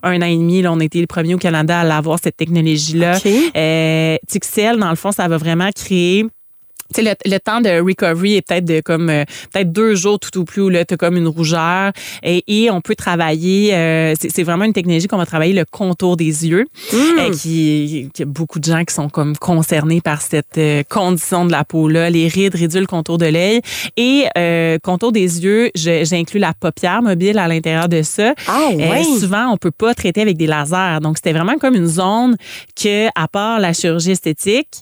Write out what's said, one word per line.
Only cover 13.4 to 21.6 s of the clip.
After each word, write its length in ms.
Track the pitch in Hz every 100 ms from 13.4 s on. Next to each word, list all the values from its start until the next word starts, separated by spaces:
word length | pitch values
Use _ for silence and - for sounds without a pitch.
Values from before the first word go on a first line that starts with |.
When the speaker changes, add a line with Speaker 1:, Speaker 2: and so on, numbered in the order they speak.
| 175 190 208 190
Speaker 1:
euh, 380 | 165 160 160 156
c'est, 80 | 165
c'est 140 | 156
vraiment 220 | 170 170
une 80 | 214
technologie 340 | 208 175 165 190
qu'on 100 | 208
va 80 |
travailler 280 | 170 160 160
le 120 | 190 160
contour 460 | - 196 175 185 170
des 320 | 160 151 165
yeux, 180 | 170 269 - -
Speaker 2:
Mm. 40 | 220 302 339
Speaker 1:
euh, 100 | 247
qui, 800 | 165 165 165 156 151 147 151 135
qui 100 | -
a 20 |
beaucoup 340 | 143 143 165 -
de 60 |
gens 200 | 151 165
qui 80 | 170
sont 160 | - 147
comme 280 | - 147 151
concernés 640 | - 170 160 160 151 165
par 200 | 165 151
cette, 380 | - 156 - -
euh, 240 | 151 147 147
condition 560 | - 180 180 - 180
de 80 | 175
la 100 | 160